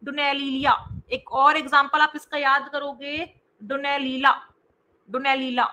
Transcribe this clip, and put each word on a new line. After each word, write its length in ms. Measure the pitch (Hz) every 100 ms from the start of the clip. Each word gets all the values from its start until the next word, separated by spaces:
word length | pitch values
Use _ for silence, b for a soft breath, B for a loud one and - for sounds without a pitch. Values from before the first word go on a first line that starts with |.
| 226
Dunaliella। 680 | 285 285 277 277 262 277 - - - -
एक 200 | 240 -
और 240 | 240 277 302
एग्जांपल 420 | 269 285 277 302
आप 120 | 302 302
इसका 220 | - 302
याद 320 | 277 277 277
करोगे, 420 | 294 285 240 285 294 - _ _ _
Dunaliella, 720 | 208 269 277 285 269 262 269 - - _ _ _ _ _ -
Dunaliella। 560 | 240 277 269 262 247 226